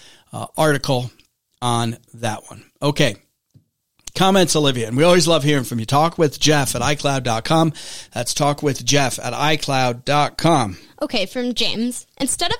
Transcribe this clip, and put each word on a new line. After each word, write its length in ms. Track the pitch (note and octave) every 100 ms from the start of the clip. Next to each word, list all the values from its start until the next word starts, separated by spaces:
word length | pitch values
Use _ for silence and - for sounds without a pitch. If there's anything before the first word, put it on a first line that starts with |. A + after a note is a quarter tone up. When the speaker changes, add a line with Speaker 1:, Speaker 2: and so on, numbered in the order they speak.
| - - _
Speaker 1:
uh, 140 | - - -
article 540 | D#3 C#3+ - B2+ B2 - _ _ _ _
on 360 | B2 A#2 A#2 A#2 _
that 340 | A#2 A2+ G#2 -
one. 160 | G#2+ - _
Okay. 360 | C#3+ C#3+ C#3 G2+ _ _ _ _ _ _ _ _ -
Comments, 420 | - F#3+ G3 F3 D#3
Olivia, 320 | C#3+ B2 A2
and 80 | B2
we 60 |
always 240 | E3+ F3+ D#3+
love 160 | D#3+
hearing 200 | C#3+ C#3+
from 140 | A#2 A#2+
you. 60 |
Talk 320 | A2 C#3 E3 -
with 240 | D#3 -
Jeff 340 | C#3+ D3+ C3+
at 60 | A#2+
i 140 | B2
cloud 280 | D3+ C#3+ C3+
dot 220 | A#2+ A2+
com. 300 | - D#3+ D#3+ - - - -
That's 180 | - A#2+
talk 300 | - C#3+ C#3+
with 200 | D3 -
Jeff 360 | B2 C#3+ C3 -
at 160 | B2
i 220 | A#2+ D3 D#3
cloud 500 | - C3+ B2+ A#2+ B2+
dot 320 | D3 C#3+ -
com. 400 | D#3+ D#3 G#2+ F2 - -
Speaker 2:
Okay, 240 | D4 A#3 G3
from 260 | B3 B3
James. 540 | A3 G#3 G3+ A#3+ B3 - -
"Instead 320 | C4+ -
of 60 | F4